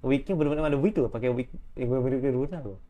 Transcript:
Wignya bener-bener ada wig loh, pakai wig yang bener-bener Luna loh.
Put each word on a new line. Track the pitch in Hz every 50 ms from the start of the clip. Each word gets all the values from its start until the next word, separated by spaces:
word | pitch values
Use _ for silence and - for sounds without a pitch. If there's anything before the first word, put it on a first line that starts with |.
Wignya | - 131 135 139 - - 196
bener-bener | 165 151 147 147 151 156
ada | 151 143 139
wig | 135 196 214 165
loh, | 131 110 -
pakai | 117 113 127
wig | 123 120 127 - - - - - - -
yang | 131 120 123
bener-bener | 131 123 131 127 135 123 139 127
Luna | 127 135 143 185 170
loh. | 139 104 95 98 - -